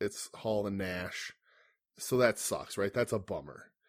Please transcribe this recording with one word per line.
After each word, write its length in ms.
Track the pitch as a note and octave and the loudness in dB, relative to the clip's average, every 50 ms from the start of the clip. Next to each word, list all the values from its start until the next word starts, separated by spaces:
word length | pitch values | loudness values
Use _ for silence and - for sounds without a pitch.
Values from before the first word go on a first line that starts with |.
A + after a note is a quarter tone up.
it's 280 | G2+ G2+ - - - - - | -2 -2 -2 -6 -10 -12 -12
Hall 280 | - - A2+ G#2+ G#2 G2+ | -4 0 2 2 2 2
and 120 | G2+ G2 | 0 0
Nash. 560 | G2 F#2+ F#2 F2+ F2+ F2+ F2+ - - - - - _ _ _ _ _ _ _ _ _ _ _ _ - | -2 -2 -2 -2 -2 -4 -4 -6 -8 -8 -10 -12 _ _ _ _ _ _ _ _ _ _ _ _ -10
So 180 | - - B2+ | -2 2 6
that 220 | B2+ B2 A2+ G#2 - | 6 6 6 6 2
sucks, 380 | - - G2+ C#2+ - - - | -2 -2 -2 -4 -4 -4 -2
right? 160 | G#2 G2 G2 - | 0 0 2 2
That's 200 | A#2+ A#2+ - A#2 | 2 2 2 0
a 60 | G#2 | -2
bummer. 520 | F#2 - F#2 D#2 C#2+ C#2+ - - - - _ _ _ | -2 -4 -6 -6 -6 -10 -14 -16 -18 -20 _ _ _